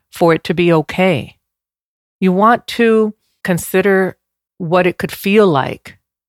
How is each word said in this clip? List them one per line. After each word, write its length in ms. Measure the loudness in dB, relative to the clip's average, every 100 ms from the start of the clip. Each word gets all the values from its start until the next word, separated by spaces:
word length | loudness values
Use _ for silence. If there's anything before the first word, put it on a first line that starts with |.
| _
for 220 | -2 0
it 100 | 0
to 100 | -2
be 180 | -2 2
okay. 640 | 2 0 -2 0 -2 -6 _ _ _ _ _ _ _ _ -4
You 120 | -2
want 360 | 2 2 2 -2
to 460 | -2 2 2 0 -6 _ _
consider 720 | -6 -6 -2 -2 2 0 -2 -6 _ _ _ -12
what 280 | -2 0 0
it 120 | -2
could 140 | -10
feel 360 | -6 0 2 4
like 500 | 2 -4 -10 -18 -20 _ _